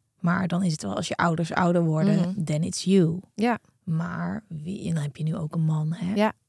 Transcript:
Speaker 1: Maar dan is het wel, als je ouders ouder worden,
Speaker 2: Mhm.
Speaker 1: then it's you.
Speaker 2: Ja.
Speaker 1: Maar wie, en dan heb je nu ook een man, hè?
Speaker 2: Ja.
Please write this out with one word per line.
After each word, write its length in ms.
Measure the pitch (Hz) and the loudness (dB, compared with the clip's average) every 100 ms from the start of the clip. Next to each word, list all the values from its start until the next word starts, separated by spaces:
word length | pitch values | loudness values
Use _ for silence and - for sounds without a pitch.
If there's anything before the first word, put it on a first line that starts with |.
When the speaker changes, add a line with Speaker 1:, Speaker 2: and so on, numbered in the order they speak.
| _ _ | _ _
Speaker 1:
Maar 280 | 170 180 185 | 0 0 0
dan 160 | 175 | 0
is 80 | 190 | 0
het 100 | 156 | 0
wel, 140 | - 98 | -4 -6
als 120 | 170 | -4
je 80 | - | 0
ouders 380 | 175 165 165 | 0 0 -2
ouder 300 | - 180 175 | 0 2 4
worden, 320 | 170 156 - 165 | 2 2 4 4
Speaker 2:
Mhm. 240 | 170 196 | 2 -2
Speaker 1:
then 200 | 156 151 | -2 -2
it's 200 | 175 180 | -2 -2
you. 360 | 180 196 165 170 - - | 2 4 4 2 -8 -2
Speaker 2:
Ja. 220 | 226 226 - _ | 0 0 -6 _
Speaker 1:
Maar 600 | - 160 170 170 175 196 220 | -4 -2 -2 -4 -4 -6 -8
wie, 400 | 160 151 190 - | -12 -8 -8 -4
en 60 | |
dan 100 | 165 | -2
heb 140 | 147 - | -4 -4
je 60 | |
nu 120 | 156 165 | -4 -2
ook 180 | 156 165 | -4 0
een 60 | 156 | 0
man, 280 | 156 156 | 2 -2
hè? 200 | 170 180 | -2 -2
Speaker 2:
Ja. 200 | 208 214 - | 2 0 -2